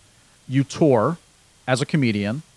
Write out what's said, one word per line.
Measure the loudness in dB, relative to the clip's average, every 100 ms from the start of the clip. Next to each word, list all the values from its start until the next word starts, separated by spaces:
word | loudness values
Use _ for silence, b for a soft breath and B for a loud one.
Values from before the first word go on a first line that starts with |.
| _ b b b -4
you | -2
tour | -2 0 2 4 2 -4 _ _ _ _ -4
as | -4
a | -2
comedian | 0 0 0 -4 -6 -12